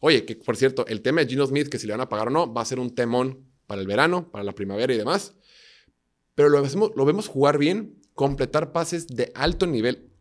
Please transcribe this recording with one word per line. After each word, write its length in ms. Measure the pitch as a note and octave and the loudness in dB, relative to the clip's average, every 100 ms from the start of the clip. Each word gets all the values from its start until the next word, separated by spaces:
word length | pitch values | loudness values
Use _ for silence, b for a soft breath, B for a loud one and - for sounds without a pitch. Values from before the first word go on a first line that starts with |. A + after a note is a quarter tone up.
oye, 240 | D#3+ C#3+ - | 6 4 2
que 100 | A2 | -10
por 220 | - A2 | -6 2
cierto, 280 | - - - | 2 2 -4
el 140 | A2+ | -2
tema 200 | B2+ D#3 | 0 0
de 80 | C3+ | 0
Geno 180 | B2+ C#3 | 0 0
Smith, 220 | C#3 C#3+ | 0 -2
que 100 | C3 | -6
si 80 | G#2+ | -6
le 60 | |
van 80 | G#2+ | -6
a 80 | C3 | -4
pagar 180 | G#2+ A2 | -2 0
o 40 | |
no, 220 | D3 E3+ | 0 -2
va 80 | A#2 | -4
a 40 | A2+ | -4
ser 140 | B2+ | -4
un 140 | B2 | -6
temón 520 | A#2+ A#2+ A#2+ C3 C3 - _ _ | -2 0 0 -2 -6 -20 _ _
para 120 | G2+ | -8
el 80 | F#2+ | -2
verano, 420 | G#2 D#3 F3+ E3+ | 2 2 2 -4
para 140 | G#2 | -10
la 80 | G2+ | -10
primavera 420 | G2 G2 G2 B2+ | -8 -6 -2 0
y 40 | A#2+ | 0
demás. 400 | A2 F#3 - _ b b b b b _ _ _ _ - | 0 -2 -4 _ b b b b b _ _ _ _ 2
Pero 140 | D3 | 6
lo 120 | D3 | 6
vemos, 300 | C#3 D#3+ G#3+ | 2 0 -2
lo 120 | - C#3 | 2 2
vemos 240 | F#3 G#3 | 2 -2
jugar 280 | C3+ C#3+ D3 | 2 2 4
bien, 440 | C#3+ G3 G#3 - _ - | 2 0 -6 -16 _ -2
completar 580 | C#3 C#3 C3 D3+ D#3 | -2 0 -2 0 -2
pases 340 | E3 E3 E3+ - | -4 -4 -6 -8
de 240 | A#2+ B2 | -6 -6
alto 320 | - C#3+ F3 F3+ | -2 -2 0 0
nivel. 460 | C3+ A2+ B2+ - _ | 0 0 -2 -10 _